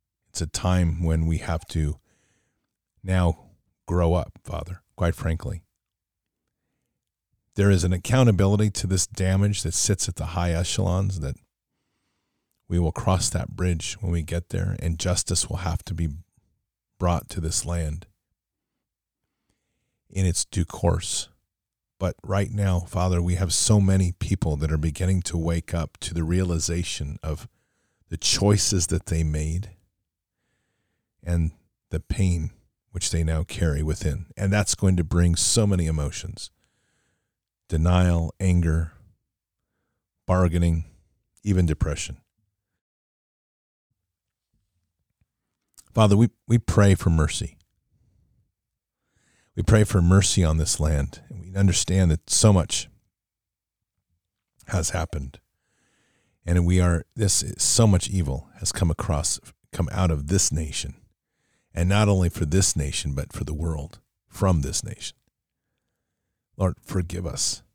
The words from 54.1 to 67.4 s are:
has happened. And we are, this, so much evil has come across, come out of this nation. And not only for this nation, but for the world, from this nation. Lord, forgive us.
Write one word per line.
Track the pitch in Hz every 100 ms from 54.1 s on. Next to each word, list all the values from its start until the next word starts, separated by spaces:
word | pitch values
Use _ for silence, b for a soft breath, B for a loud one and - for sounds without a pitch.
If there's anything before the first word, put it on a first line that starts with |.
| _ _ _ _ _ -
has | 95 78
happened. | 85 - 78 67 - _ _ _ _ _ _ _ _ _ _
And | 90 87 87
we | 90
are, | 87 85 - -
this, | 98 - - -
so | - - 110
much | 90 -
evil | 95 69 67 - -
has | -
come | - 87
across, | 80 - 73 - - - _ _
come | - 82
out | 90 90
of | 73 71
this | 95 -
nation. | 82 76 - 71 - _ _ _ _ _ _ _
And | 85 87
not | 101 101
only | 98 85
for | -
this | 76 92 - -
nation, | 71 - 76
but | 67 73
for | -
the | 73
world, | 78 82 76 76 - _ _ _
from | - 98 82
this | 67 -
nation. | - - - - _ _ _ _ _ _ _ _ _ _ _ _ _ -
Lord, | 92 -
forgive | - 95 85 90 87
us. | -